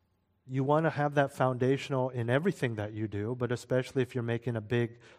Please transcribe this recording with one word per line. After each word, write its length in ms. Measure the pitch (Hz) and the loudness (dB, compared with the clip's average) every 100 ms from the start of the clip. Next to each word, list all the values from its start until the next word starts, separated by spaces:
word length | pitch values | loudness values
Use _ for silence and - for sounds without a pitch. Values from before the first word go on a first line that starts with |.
| _ _ _ _ - | _ _ _ _ -6
You 140 | 131 | -2
want 240 | 135 151 160 | 2 4 2
to 40 | |
have 240 | 143 147 | 0 0
that 180 | 143 139 | 2 2
foundational 760 | - 131 127 127 135 - 135 127 | 2 0 2 2 2 0 -2 -2
in 200 | 127 117 | -2 2
everything 460 | 131 190 - 131 107 | 2 2 0 -2 -2
that 160 | 104 | -6
you 160 | 107 107 | -4 -4
do, 260 | 101 107 123 | -4 -4 -2
but 140 | 120 | -2
especially 520 | 120 - 127 127 135 | -4 0 -2 0 -2
if 120 | 120 | -2
you're 80 | 127 | -2
making 320 | 117 117 127 | -2 -2 -2
a 60 | 117 | -4
big 380 | 104 120 117 - - | 0 0 0 -4 -20